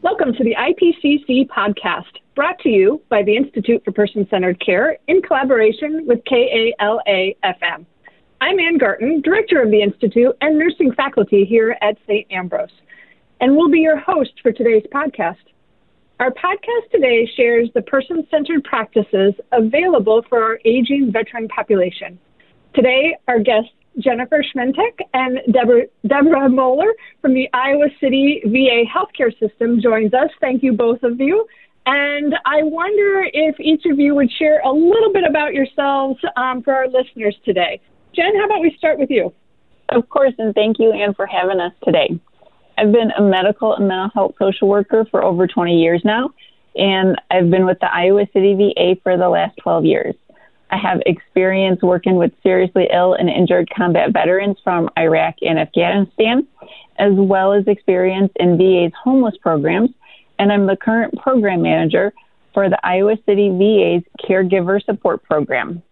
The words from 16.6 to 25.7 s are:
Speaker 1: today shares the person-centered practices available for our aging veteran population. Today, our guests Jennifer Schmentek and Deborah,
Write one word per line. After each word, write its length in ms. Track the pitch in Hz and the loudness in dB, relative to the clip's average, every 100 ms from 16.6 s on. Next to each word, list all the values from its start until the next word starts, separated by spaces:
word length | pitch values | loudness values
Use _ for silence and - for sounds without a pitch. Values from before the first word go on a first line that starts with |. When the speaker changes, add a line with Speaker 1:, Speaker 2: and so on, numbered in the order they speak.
| - 466 466 | -4 -6 -6
Speaker 1:
today 360 | 453 269 233 233 - | -4 0 0 -2 0
shares 340 | 240 233 233 247 | 0 2 0 -4
the 60 | |
person-centered 840 | - 277 269 330 302 320 285 330 | -2 -4 -4 -8 -4 -4 -2 -4
practices 680 | - 247 214 - 196 202 196 202 - | -4 -6 -2 -2 -2 0 0 0 -2
available 720 | 247 220 269 359 311 202 220 233 | 0 0 0 2 0 2 0 2
for 120 | 240 | -2
our 180 | 220 220 | 0 0
aging 480 | 226 240 233 277 262 | 0 0 0 0 0
veteran 380 | 214 220 233 226 | -2 -6 -8 -10
population. 680 | - 214 196 180 - 170 180 _ _ _ _ _ | -8 -2 0 0 -4 -16 -18 _ _ _ _ _
Today, 440 | - 254 262 302 320 - | 0 2 2 0 -2 -2
our 120 | 240 | 0
guests 320 | 202 220 233 _ _ - | 2 0 -2 _ _ -4
Jennifer 440 | 262 233 254 302 285 262 | -2 -2 -2 -2 -2 -4
Schmentek 440 | 247 277 440 466 - | -4 -2 -4 -4 -6
and 260 | 254 262 254 254 | -4 -4 -4 0
Deborah, 360 | 247 240 | 0 4